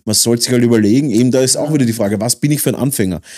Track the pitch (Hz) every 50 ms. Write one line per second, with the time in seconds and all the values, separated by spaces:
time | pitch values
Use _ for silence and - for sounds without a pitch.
0 | - 110 107 - - 117 120 117 117 123 127 120 120 117 117 113 107 101 113 135
1 | 151 139 101 113 123 127 117 131 131 131 - - 143 147 156 143 127 113 110 113
2 | 104 101 107 98 110 120 - - - 147 151 139 - 139 - - 120 143 - -
3 | 101 92 85 - - - -